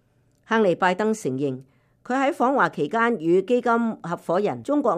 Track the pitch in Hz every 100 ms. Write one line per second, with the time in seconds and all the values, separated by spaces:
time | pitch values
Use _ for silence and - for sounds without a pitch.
0 | _ _ _ _ - 220 202 165 185 185
1 | 214 220 143 131 143 131 - _ _ _
2 | - 254 269 349 247 269 170 - 151 226
3 | 233 208 160 180 190 247 240 233 226 -
4 | 170 170 - 175 202 120 117 294 247